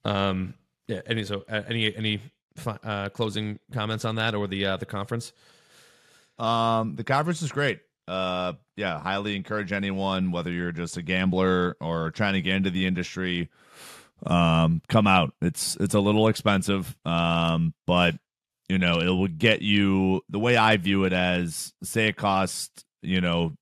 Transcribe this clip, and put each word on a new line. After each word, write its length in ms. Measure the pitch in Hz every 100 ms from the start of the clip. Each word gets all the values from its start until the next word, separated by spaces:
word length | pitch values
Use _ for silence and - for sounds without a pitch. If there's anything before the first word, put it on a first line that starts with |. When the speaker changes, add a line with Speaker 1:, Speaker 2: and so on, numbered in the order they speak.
Speaker 1:
Um, 480 | 107 101 98 92 92 - _ _ -
yeah. 140 | 98 -
Any, 160 | 113
so, 220 | 101 101 98
uh, 140 | 107 95
any, 260 | 117 107
any 260 | 107 110 104 117 _ _ -
fi-, 220 | 117 104
uh, 260 | 110 101 101
closing 500 | - 110 104 107 104 _
comments 320 | 123 107 110
on 120 | 113 110
that 180 | 113
or 140 | 104 101
the, 180 | 95 98
uh, 100 | 95
the 80 | 95
conference? 460 | 101 104 117 - _ _ _ _ - _ _ _ _ _ -
Speaker 2:
Um, 580 | 113 117 113 113 113 -
the 80 |
conference 380 | 107 135 156 160
is 100 | 151
great. 280 | - 143 98 _ _ -
Uh, 460 | 92 92 90 90 82 _
yeah, 240 | - 98 80
highly 380 | 82 98 104 101
encourage 360 | 90 107 98
anyone, 600 | 101 98 95 98 95 92
whether 180 | 87 85
you're 220 | 87 87
just 240 | 85 85 87
a 60 |
gambler 720 | 82 92 95 90 92 90 90 -
or 300 | 80 82 80
trying 220 | - 104
to 80 | 95
get 160 | 90 95
into 140 | 95
the 160 | 92 92
industry, 640 | 90 87 - 92 87 85 _ _ - - - - _ -
um, 560 | 87 82 82 82 82 -
come 180 | 110 104
out. 280 | 92 73 _
It's, 360 | 85 - - -
it's 180 | 101
a 60 | 104
little 260 | 101 107 110
expensive, 680 | 107 107 98 98 98 104 -
um, 680 | - 85 85 85 82 82 82 - -
but, 300 | 87 87 80 _ _ _ _ -
you 100 | 95
know, 200 | 90 85
it 100 | 87
will 200 | 92 95
get 340 | 80 113 110
you, 600 | 104 101 98 95 95 95 -
the 100 | 101
way 180 | 120 120
I 200 | 110 110
view 280 | 90 98
it 80 | 95
as, 600 | 90 90 90 87 - - _
say 260 | - 117 110
it 80 | 98
costs, 680 | 104 95 92 - - - _ _
you 180 | - 92
know 340 | 90 85 82 73